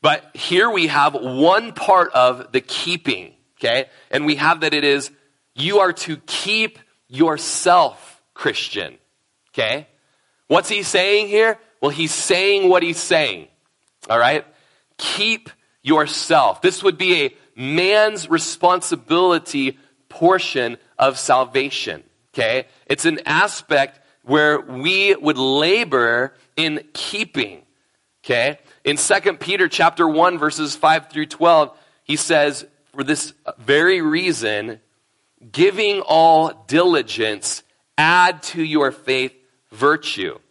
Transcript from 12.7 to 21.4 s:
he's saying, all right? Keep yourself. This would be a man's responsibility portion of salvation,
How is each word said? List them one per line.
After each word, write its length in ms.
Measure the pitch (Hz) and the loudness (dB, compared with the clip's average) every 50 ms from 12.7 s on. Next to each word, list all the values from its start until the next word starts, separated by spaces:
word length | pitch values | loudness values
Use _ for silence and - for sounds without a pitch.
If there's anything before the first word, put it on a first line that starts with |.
| 185 180 170 | 4 4 2
he's 160 | 170 165 165 | 0 -6 -6
saying, 500 | - - 180 160 151 127 98 87 76 _ _ _ _ _ _ _ _ _ _ _ - - | -4 -2 0 0 0 -2 -6 -10 -14 _ _ _ _ _ _ _ _ _ _ _ -6 -2
all 80 | 110 117 | 0 2
right? 260 | 117 123 147 151 - _ _ _ _ _ _ _ _ _ _ | 2 2 0 -2 -6 _ _ _ _ _ _ _ _ _ _
Keep 540 | _ - - - - 208 220 226 214 _ - - _ _ _ _ _ _ | _ -8 -8 -4 -4 -2 -2 -2 -4 _ -18 -20 _ _ _ _ _ _
yourself. 800 | 131 156 156 151 147 - - - - 165 151 131 107 92 - - | 0 2 2 2 0 -4 -8 -2 2 2 4 4 2 0 2 0
This 200 | 185 180 - - | 0 0 2 0
would 160 | 196 180 151 | 0 0 0
be 280 | 185 185 180 165 143 | 0 0 2 2 0
a 100 | 131 - _ _ _ _ | -2 -4 _ _ _ _
man's 760 | - 131 131 151 165 180 190 208 214 214 214 214 196 160 147 | -10 -8 -4 -2 0 0 2 4 4 2 2 0 -6 -4 -2
responsibility 1500 | 160 160 160 - - - - 175 180 180 170 - 175 143 123 - 160 170 185 185 175 165 160 - - 143 135 131 - _ _ _ _ _ _ _ | -2 -2 -2 -4 -8 0 2 2 2 2 -2 -6 -8 -8 -4 -2 0 2 2 2 2 0 -2 -6 -6 -4 -4 -4 -6 _ _ _ _ _ _ _
portion 680 | - - 165 170 190 185 185 - - 135 123 117 120 - _ _ _ - | -8 0 2 4 4 2 0 -4 -4 -4 -4 -4 -6 -10 _ _ _ 0
of 200 | 127 135 131 - | 0 0 0 -2
salvation, 840 | - - 135 127 | 0 2 2 2